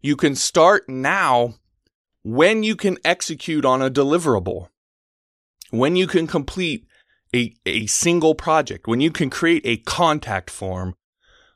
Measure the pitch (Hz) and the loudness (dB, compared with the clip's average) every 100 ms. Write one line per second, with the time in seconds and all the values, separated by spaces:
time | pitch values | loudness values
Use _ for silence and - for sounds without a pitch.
0 | 143 143 151 135 - 185 165 202 - 131 | -2 0 0 0 -2 4 6 4 0 -4
1 | 135 190 170 123 120 110 _ _ _ _ | -2 0 2 2 0 -4 _ _ _ _
2 | _ _ 107 120 170 220 214 220 202 180 | _ _ -6 2 4 4 -2 0 -2 -2
3 | - 175 - 156 - 156 135 131 131 131 | -2 -2 -4 -8 -4 0 2 2 0 0
4 | 139 165 165 110 90 90 90 _ _ _ | 2 2 2 0 -2 -8 -12 _ _ _
5 | _ _ _ _ _ _ - 113 135 180 | _ _ _ _ _ _ -8 0 2 2
6 | 185 180 160 170 135 - 175 143 _ _ | 2 0 0 -4 -4 -6 -6 -6 _ _
7 | _ _ _ 123 120 _ - 110 107 - | _ _ _ -4 -4 _ -6 -4 -2 -2
8 | 175 175 160 156 - 156 143 95 - 117 | 2 2 2 2 0 0 0 -8 -4 0
9 | 156 160 143 - 165 170 - 113 - - | 0 0 -4 0 0 0 0 -4 -4 -2
10 | 170 151 - 95 - - 95 92 92 - | 0 0 -4 -8 -8 -10 -8 -6 -8 -10
11 | _ _ _ _ _ | _ _ _ _ _